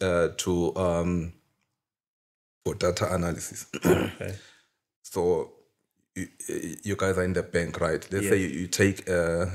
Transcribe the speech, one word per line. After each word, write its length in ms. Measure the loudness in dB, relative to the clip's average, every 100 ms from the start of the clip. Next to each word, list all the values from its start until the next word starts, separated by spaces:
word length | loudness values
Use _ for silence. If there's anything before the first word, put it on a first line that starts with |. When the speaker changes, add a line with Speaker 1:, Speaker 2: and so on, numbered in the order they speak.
Speaker 1:
uh, 280 | 0 2 2 0
to, 380 | 0 2 2 0
um, 580 | 0 2 0 0 -4 -10 _ _ _ _ _ _ _ _ _ _ _ _
for 120 | -4 0
data 380 | 0 2 0
analysis. 520 | 0 -2 -4 -8 -12 -12 0
<clears throat> 100 | 4
Speaker 2:
Okay. 500 | 4 2 -4 -10 -10 -14 -20 _ _ _ _
Speaker 1:
So 480 | -8 0 2 2 -2 -10 _ _ _ _ _ -10
you, 120 | -10 -10 -8 -6 -6 -8
you 120 | -6 0
guys 220 | 0 2
are 60 |
in 100 | 2
the 100 | 0
bank, 360 | 0 0 -2 0
right? 280 | 0 0 -2
Let's 180 | -2 2
say 80 | 2
Speaker 2:
Yes. 140 | 2
Speaker 1:
you, 80 | -4
you 60 | -4
take, 420 | 2 2 2 0
uh, 380 | 0 2 0 -2